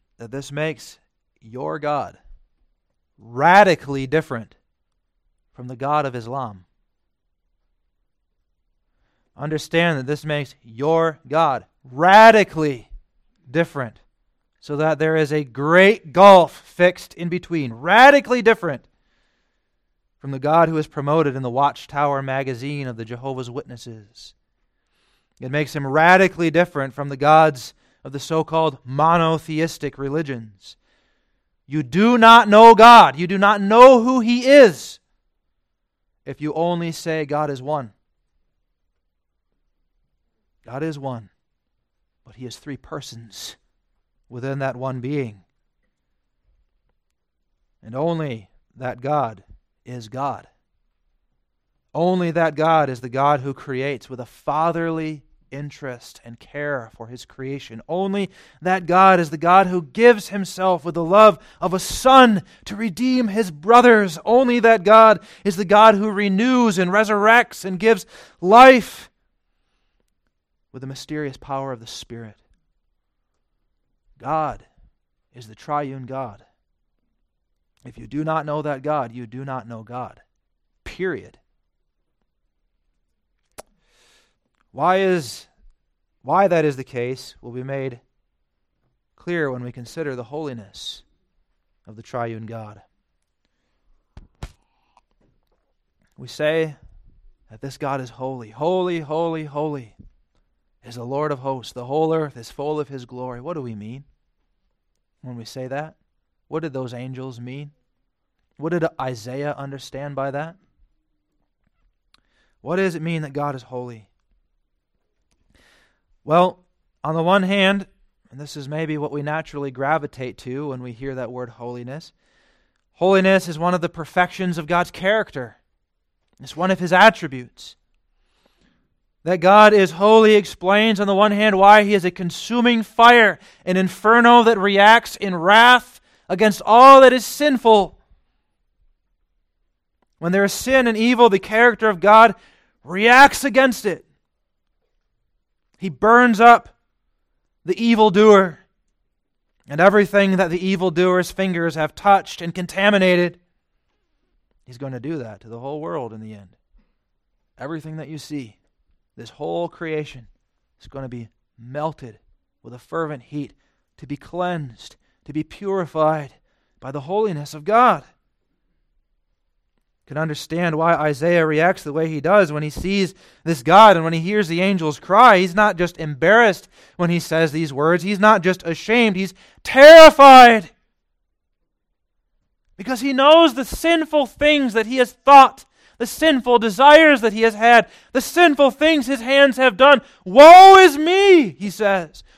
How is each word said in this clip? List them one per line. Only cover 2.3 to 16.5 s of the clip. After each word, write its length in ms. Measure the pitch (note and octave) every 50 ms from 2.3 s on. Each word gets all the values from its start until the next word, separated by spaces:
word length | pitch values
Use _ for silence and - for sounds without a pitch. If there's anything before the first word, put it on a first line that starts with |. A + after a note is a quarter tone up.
| - _ _ _ _ _ _ _ _ _ _ _ _ _ _ _ _
radically 920 | _ G2+ A2+ A#2 B2 C#3+ E3+ F#3 G3+ G#3 F#3+ D#3+ - - C#3 C#3 C3+ C3+ C3
different 480 | D3 D#3+ D3+ - C3 A2+ G#2+ _ _ _ _ _ _ _ _ _ _ _ _ _ _ _ _ _ _ _ _ _
from 160 | _ - B2 B2
the 80 | B2+
God 280 | A2+ C#3 C#3 D3 D3+ D3+
of 120 | C#3 A#2+
Islam. 500 | B2 A2 A#2 B2+ C#3 B2+ A2 G2+ F#2 F2 _ _ _ _ _ _ _ _ _ _ _ _ _ _ _ _ _ _ _ _ _ _ _ _ _ _ _ _ _ _ _ _ _ _ _ _ _ _ _ _ _ _ _ _ _ _ _ _ _ _ _ _ _ _
Understand 640 | - C3+ D#3 D#3 D3+ - - - E3 E3+ E3+ D#3+ C3+
that 60 | B2+
this 180 | C3 D3 C#3 -
makes 320 | D3+ D3+ D3 C#3 A#2+ _ _
your 580 | _ A#2 A2 A2+ C#3 D#3 E3 E3 E3 E3 D3+ - _ B2
God 360 | C#3+ D#3+ E3 D3 C3 A2 F#2+ _ _ _ _
radically 1080 | C3 B2 C3+ E3 F#3 G3 G#3+ A3 A3+ A3 G#3+ F#3+ - - D#3+ D#3 D3 C3+ A#2 - _ - - _ _ _ _ _ _ _ _ _ B2
different, 520 | B2 D#3+ E3+ - - C#3 B2+ A2 - _ _ _ _ _ _ _ _ _ _ _ _ _
so 180 | _ - D3
that 220 | C#3+ D#3 D#3+ D#3 C#3
there 160 | D#3 D#3+ D#3+
is 180 | D#3 D#3 C#3
a 120 | D3+ D3+ D3
great 680 | B2+ A2 C3 C#3+ D#3 E3+ F3+ F#3+ G3 A3 - - D#3
gulf 400 | B2+ F3 G3 G3+ G3 F3+ D#3+ C#3+